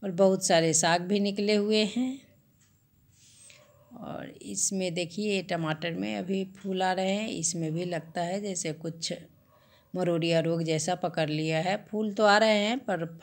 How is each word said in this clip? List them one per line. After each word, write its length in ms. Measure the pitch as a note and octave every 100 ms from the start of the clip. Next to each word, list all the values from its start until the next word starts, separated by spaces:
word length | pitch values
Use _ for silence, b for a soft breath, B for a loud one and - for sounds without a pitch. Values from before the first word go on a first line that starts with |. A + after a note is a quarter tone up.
और 80 | G3+
बहुत 340 | F3 G3 F#3+ F#3+
सारे 260 | E3+ E3
साग 280 | D#3 E3+ F3
भी 180 | F3+ G#3
निकले 340 | G3+ G3 G3+ G#3
हुए 280 | G#3 G#3+ G#3+
हैं। 400 | A#3+ B3+ C4+ - _ _ _ _ _ _ _ _ B B B B B B _ _ A#3+
और 300 | - - - -
इसमें 500 | - G3 - F#3+ F#3
देखिए 380 | E3+ E3+ - G#3+
ये 100 | G3
टमाटर 520 | F3 E3+ D#3+ D#3 E3+
में 220 | F3+ G#3 G#3
अभी 260 | F#3 F#3+ F#3+ -
फूल 260 | G3 F#3
आ 100 | F#3
रहे 200 | F#3 F#3+
हैं, 160 | G#3 A3
इसमें 440 | - E3 E3+ D#3+
भी 100 | E3
लगता 380 | F3+ E3 - F3+
है 180 | E3+ G3+
जैसे 320 | G3+ F3+ D#3+
कुछ 380 | D#3 E3 E3 - F3 - _ b b b b b
मरोड़िया 460 | F3+ F3 E3+ E3+ E3
रोग 220 | E3 E3
जैसा 320 | E3 D#3 D#3+ F3+
पकड़ 320 | E3+ E3 D#3
लिया 300 | D3+ D#3 D#3+
है। 160 | F3+ G#3
फूल 280 | - G#3+ G#3+
तो 100 | G#3
आ 120 | G#3+ G#3
रहे 200 | A3 G#3
हैं 200 | G#3 C4
पर 260 | - F3 E3 E3